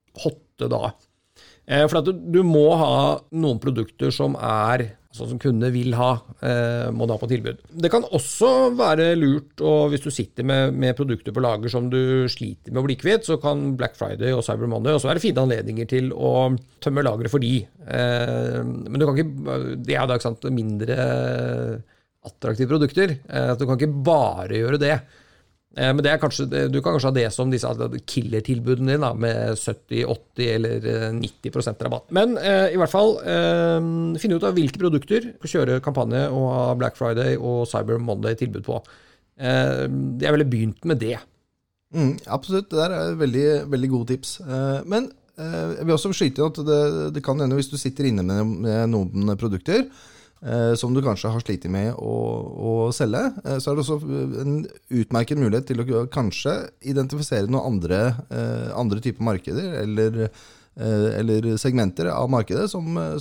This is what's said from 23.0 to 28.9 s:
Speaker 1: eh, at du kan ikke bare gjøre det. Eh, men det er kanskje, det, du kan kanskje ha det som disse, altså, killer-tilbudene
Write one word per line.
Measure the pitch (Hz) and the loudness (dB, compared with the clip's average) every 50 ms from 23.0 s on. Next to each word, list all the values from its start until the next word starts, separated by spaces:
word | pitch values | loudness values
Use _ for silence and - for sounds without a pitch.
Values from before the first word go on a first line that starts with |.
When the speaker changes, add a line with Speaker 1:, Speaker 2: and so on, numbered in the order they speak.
| 196 180 143 135 - | 2 2 0 -4 -8
Speaker 1:
eh, | - 135 131 131 127 | -6 -4 -2 0 0
at | 123 117 | 0 0
du | 139 | 0
kan | 127 131 120 | 0 0 2
ikke | 147 151 143 139 131 | 0 0 0 0 2
bare | 170 165 147 123 98 87 90 92 90 95 110 | 4 4 4 4 2 0 -2 -4 -2 -2 0
gjøre | 113 123 143 143 | 0 2 2 2
det. | 143 143 151 127 - - _ - _ _ _ _ _ _ _ _ _ _ _ | 2 2 2 0 -2 -8 _ -20 _ _ _ _ _ _ _ _ _ _ _
Eh, | 135 131 131 | 0 0 2
men | 135 147 | 2 4
det | 143 143 | 4 2
er | 156 156 | 2 2
kanskje, | 156 139 - - 143 131 | 2 0 0 -2 -4 -2
det, | 131 139 139 135 | 0 0 0 2
du | 131 139 | 0 0
kan | 135 175 165 | 2 2 2
kanskje | 143 135 135 | 2 2 2
ha | 135 127 | 2 2
det | 117 110 - | 2 2 0
som | - 127 131 | -2 0 0
disse, | 131 117 123 123 | 0 0 -2 -2
altså, | 117 113 120 120 123 123 - - | -2 -4 -4 -4 -6 -8 -10 -6
killer-tilbudene | - 123 113 123 110 110 107 - 127 117 117 127 127 120 131 131 | -4 -4 -2 -2 -2 -2 -2 -2 -2 -2 0 0 0 2 2 0